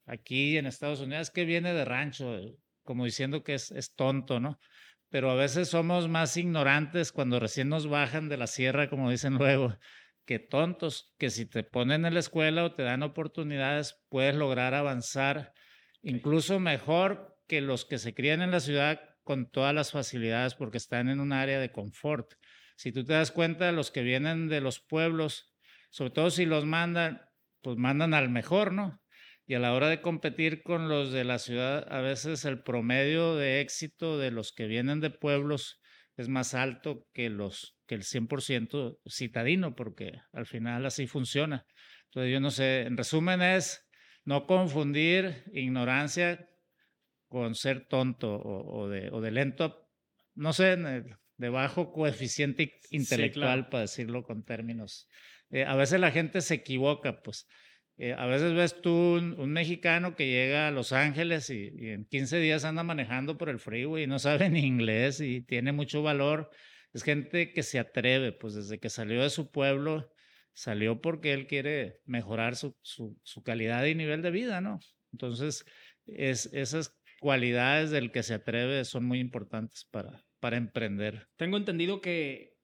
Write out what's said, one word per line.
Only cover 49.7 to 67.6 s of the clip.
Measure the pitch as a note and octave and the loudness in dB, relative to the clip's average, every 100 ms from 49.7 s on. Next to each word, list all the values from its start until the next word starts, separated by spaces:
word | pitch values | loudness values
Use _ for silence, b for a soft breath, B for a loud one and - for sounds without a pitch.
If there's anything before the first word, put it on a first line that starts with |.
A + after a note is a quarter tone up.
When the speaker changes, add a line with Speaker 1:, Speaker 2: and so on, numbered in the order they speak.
| - _ _ _ _ _ - | -4 _ _ _ _ _ -6
Speaker 1:
no | D3+ | -2
sé, | D#3+ F#3 | 4 4
en | F3+ D#3 | 4 0
el, | B2+ B2 G#2+ _ - | -6 -8 -18 _ -8
de | B2 | -2
bajo | B2+ C3+ - E3+ | 0 0 0 -4
coeficiente | D#3 D3+ B2+ B2+ - C#3+ B2+ D3 _ | 0 0 0 -4 0 -2 0 -2 _
Speaker 2:
Sí, | - D#3 | -6 -4
Speaker 1:
intelectual, | C3+ B2 A2+ C#3+ C#3+ C3 | 0 2 2 2 2 2
Speaker 2:
claro. | B2 | 0
Speaker 1:
para | B2+ | -2
decirlo | G#2 - A#2 B2 | -2 -4 -6 -6
con | A#2 A2 - | -6 -10 -8
términos. | A2+ A2+ A#2 G#2 - _ B B B _ | -8 -6 -8 -10 -14 _ B B B _
Eh, | C3+ C3+ | -2 2
a | C3+ | 2
veces | C3+ F3+ | 4 6
la | F3+ | 4
gente | C#3+ D#3+ F#3+ | 4 0 -2
se | - | 0
equivoca, | D#3+ - C3 C#3 C#3+ C3+ - | -2 -2 2 2 2 -2 -6
pues. | - - - b b b _ - | -10 -14 -16 b b b _ -8
Eh, | A#2+ B2+ | -6 -2
a | B2 | 0
veces | C3+ E3+ | 2 4
ves | E3+ F3 - | 4 2 2
tú | F3 | 2
un, | E3+ F3 E3+ E3+ E3+ | 6 6 4 0 -4
un | C#3 | -2
mexicano | D#3+ E3 E3+ E3+ E3 F3+ D#3+ | 0 0 0 2 2 0 -2
que | C#3 | 2
llega | B2+ C3 D3 D3+ | 4 4 2 2
a | |
Los | C#3 A#2 | 0 0
Ángeles | C3 D3 C#3+ E3+ D#3+ B2+ | 2 2 2 0 0 -2
y, | A#2+ G2+ - | -8 -8 -10
y | A2+ | -8
en | G#2 G#2+ | -8 -6
quince | C#3 C3+ E3 | -4 0 2
días | D#3+ D#3 D#3 | 4 2 0
anda | D#3+ | -2
manejando | E3+ D#3 A2+ B2+ C#3 D3+ | -2 -4 -2 -4 -4 -4
por | D#3+ | -6
el | A#2+ | -6
freeway | - A#2 C#3 D#3+ | -6 -4 -2 -2
y | C#3+ | -2
no | C3+ | 0
sabe | C#3 D3 F#3+ | 2 4 4
<laughs> | |
ni | D#3+ | 4
inglés | C#3 B2 A2+ A2 C3 C#3 | 4 4 4 4 2 0
y | D3 B2 | -4 -4
tiene | A#2+ A#2+ C3 | -2 -2 0
mucho | C#3+ C#3+ D3 | -2 -2 0
valor. | D3+ C#3+ C#3 D#3 D3+ B B B B | 2 2 2 2 -4 B B B B
Es | A#2+ | -4
gente | D#3 D3 C#3+ F3 E3 | 0 0 0 -2 0
que | - | -2